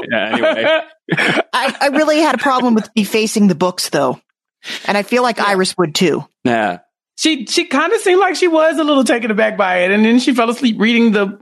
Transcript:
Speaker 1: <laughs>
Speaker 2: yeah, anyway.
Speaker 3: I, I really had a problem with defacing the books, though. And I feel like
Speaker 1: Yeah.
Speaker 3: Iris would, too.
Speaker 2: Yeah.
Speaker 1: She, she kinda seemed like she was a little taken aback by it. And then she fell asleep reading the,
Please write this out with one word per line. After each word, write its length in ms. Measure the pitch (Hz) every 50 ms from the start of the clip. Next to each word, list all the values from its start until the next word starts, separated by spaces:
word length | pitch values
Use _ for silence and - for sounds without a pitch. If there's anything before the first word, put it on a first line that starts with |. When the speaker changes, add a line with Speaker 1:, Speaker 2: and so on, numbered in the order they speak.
Speaker 1:
<laughs> 80 | - -
Speaker 2:
yeah, 180 | 117 107 98 -
anyway. 480 | - - 311 320 285 220 - 302 320 311 320 - _ _ _ - - - - - - - - -
Speaker 3:
I, 240 | - 247 254 269 - -
I 40 | 285 285
really 260 | 262 302 311 302 302 302
had 140 | 330 302 269
a 40 | 233
problem 360 | - 285 254 254 247 247 226
with 140 | 220 220 - _
defacing 520 | 226 196 - - 220 220 208 - 220 208 190
the 60 | 175
books, 360 | 147 185 180 180 - - -
though. 300 | - 147 139 127 - - _ _ _ _ _ _ _ _ - - - - -
And 100 | - 202
I 60 | 208
feel 200 | 202 - 233 247
like 140 | 247 240 220
Speaker 1:
Yeah. 80 | - - 202
Speaker 3:
Iris 280 | 196 185 185 - - -
would, 160 | 175 156 -
too. 300 | - 190 156 139 - 147 - _ _
Speaker 2:
Yeah. 360 | - 127 120 113 107 95 87 87 _ _ _ _ _ _ _
Speaker 1:
She, 280 | - - 320 311 269 208
she 220 | - - 349 339
kinda 320 | - 262 277 320 349 453 403
seemed 200 | - 381 359 370
like 160 | 392 370 311
she 140 | - 359 349
was 300 | 320 311 311 320 311 311
a 60 | 311
little 200 | 294 294 269 240
taken 260 | - 247 233 226 220
aback 280 | 208 208 220 214 208 185
by 220 | 196 185 180 180
it. 100 | 180 185
And 120 | 202 214 220
then 140 | 226 233 247
she 120 | 247 294
fell 160 | 247 247 226 233
asleep 280 | 233 - 277 226 220 -
reading 320 | 202 233 233 233 233 226
the, 260 | 202 208 202 196 - -